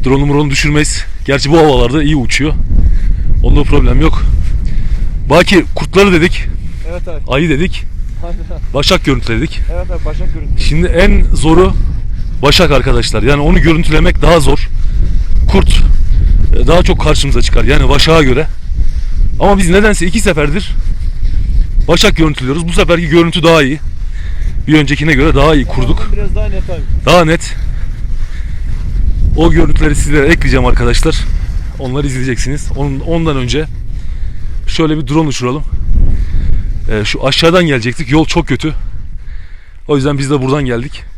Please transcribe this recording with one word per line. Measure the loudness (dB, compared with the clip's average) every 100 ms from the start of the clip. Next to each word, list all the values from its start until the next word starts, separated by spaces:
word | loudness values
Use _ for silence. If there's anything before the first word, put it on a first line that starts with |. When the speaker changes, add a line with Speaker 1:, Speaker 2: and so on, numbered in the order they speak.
Speaker 1:
Drone'u | 0 0 0
muronu | 0 0
düşürmeyiz. | 0 0 0 0 -2 -6 -6
Gerçi | -4 -2 0
bu | 2
havalarda | 4 2 0 0
iyi | 0 0
uçuyor. | 0 -2 -2 -2 2 2 4 2 2 2 2 2
Onda | 4 4
problem | 4 4 4 4
yok. | 2 2 2 0 0 -2 0 0 0 0 -2 -2 0
Baki | 0 2 0 0
kurtları | -4 -2 0 2
dedik. | 2 0 -2 -4 -4 -6 -8 -8
Speaker 2:
Evet | -8 -6
abi. | -6 -4
Speaker 1:
Ayı | -2 -2
dedik. | -2 -2 -4 -6 -6 -8 -6
Speaker 2:
Aynen. | -6 -6 -8 -6 -4
Speaker 1:
Başak | -4 0 0
görüntüledik. | 0 -2 -2 -4 -4 -4 -4
Speaker 2:
Evet | -4 -4
abi, | -4
başak | -4 -2 -2
görüntüledik. | -2 -2 0 2
Speaker 1:
Şimdi | 2 0
en | 2 4 4
zoru | 4 2 4 4 2 2 -2 -2 -6 -6 -6 -2
başak | 0 2 2
arkadaşlar. | 2 2 0 0 0
Yani | 0 2
onu | 2 2
görüntülemek | 2 2 2 2 2 2
daha | 2 4
zor. | 4 2 0 0 0 2 2 2 4 2 4
Kurt, | 2 4 4 6 4 4 4 4 4 4 4
e, | 4
daha | 4
çok | 2 0
karşımıza | 0 0 2 2
çıkar. | 4 4
Yani | 4 4 4
başağa | 2 2 2
göre. | 2 0 -2 -4 -4 0 2 2 -2 2 2 2
Ama | 2 2
biz | 2
nedense | 2 2 0 0
iki | 0
seferdir | 0 0 -2 -2 -2 -2 -2 -2 -4 -2 0 0 0 0 2 0 0
başak | 2 2 2
görüntülüyoruz. | 0 -2 -4 -4 -2
Bu |
seferki | 0 0 0 2
görüntü | 2 2 0
daha | 2 2
iyi. | 0 -4 -6 -6 -6 -6 -6 -4 -2 -2 0
Bir | 0
öncekine | 2 -2 -2
göre | 0 2
daha | 2 2
iyi | 2
kurduk. | 0 -2 0 0 0
Speaker 2:
Biraz | 0 0
daha | -2 -2
net | -2 -4
abi. | -6 -2 -2 2
Speaker 1:
Daha | 2
net. | 2 -2 -4 -6 -4 -4 -4 -4 -4 -4 -4 -4 -6 -6 -4 -4 -4 -2 0 2 2 2
O | 2
görüntüleri | 4 4 4 2
sizlere | 0 0 2 2
ekleyeceğim | 2 2 2 2
arkadaşlar. | 0 2 2 2 0 -2 -4 -4 -6 -6 -8
Onları | -8 -4 -4
izleyeceksiniz. | -4 -4 -4 -4 -4 -6 -4
Onun, | -4 -4
ondan | -4 -2 -2 -2
önce | -2 -4 -4 -8 -8 -6 -6 -4 -6 -4 -6 -4 -4
şöyle | -2 -2 -4
bir | -2
drone | -2 -2
uçuralım. | -4 -6 -6 -4 -4 2 4 4 2 0 0 2 2 0 -4 -2
Ee, | -2
şu | -4 -4 -4
aşağıdan | 0 2 2 0
gelecektik. | -2 -4 -6 -2
Yol | 0
çok | 0 -2 -4
kötü. | -4 -4 -6 -6 -8 -8 -10 -10 -10 -12 -16 -18 -18 -4
O | -2
yüzden | -2 -4
biz | -4
de | -4
buradan | -2 -4
geldik. | -4 -6 -8 -14 -16